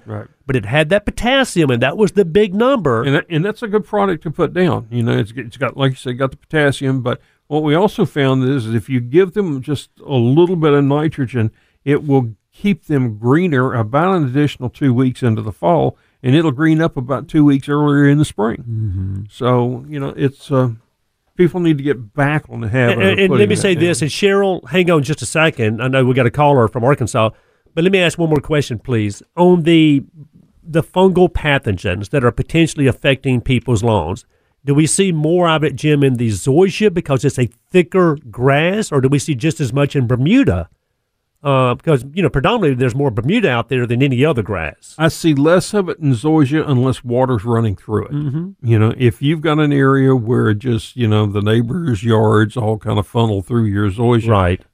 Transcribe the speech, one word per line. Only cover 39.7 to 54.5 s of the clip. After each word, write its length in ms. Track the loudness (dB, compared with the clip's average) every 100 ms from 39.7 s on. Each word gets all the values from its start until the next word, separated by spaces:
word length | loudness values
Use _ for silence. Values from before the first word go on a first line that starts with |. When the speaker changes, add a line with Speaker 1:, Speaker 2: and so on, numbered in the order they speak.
Speaker 2:
much 240 | -2 -2 -2
in 100 | -2
Bermuda? 600 | 0 2 2 2 -2 -8 _ _ _ _ _ _ _
Uh, 320 | -2 0 0
because, 300 | -2 0 -2 -2
you 100 | -2
know, 60 | -2
predominantly 460 | 0 0 0 0
there's 200 | 0 -2
more 160 | 0 -4
Bermuda 380 | -2 -2 0 0
out 220 | -2 -2
there 160 | -4 -2
than 160 | 0
any 200 | 0 2
other 200 | 0 0
grass. 520 | -4 -6 -8 -12 -18 -2
Speaker 1:
I 100 | -2
see 240 | 0 0
less 380 | 2 4 2 0
of 160 | -4 -4
it 100 | -2
in 140 | 0
zoysia 560 | 0 2 2 2 0 0
unless 340 | 0 0 -2
water's 440 | -2 0 0 0 0
running 300 | 0 0 -4
through 280 | -6 -6 -4
it. 40 |
Speaker 2:
Mm-hmm. 540 | -6 -6 -6 -10 -8 0
Speaker 1:
You 100 | 2
know, 140 | 2 2
if 240 | -2 0
you've 180 | -2 -2
got 180 | 0 0
an 140 | 2
area 420 | 2 2 4 2
where 380 | 2 0 0 0
just, 440 | 0 -2 -4 -4 -4
you 120 | 0
know, 160 | 2
the 160 | 0 -2
neighbors' 640 | 0 0 0 -4 -4 -2
yards 540 | 0 2 4 2 2 -2
all 180 | -4 -4
kind 220 | -4 -4
of 80 | -2
funnel 340 | -2 0 -2
through 240 | -2 -2
your 260 | 0 0 -2
zoysia, 380 | 0 2 2 2
Speaker 2:
Right. 320 | 2 2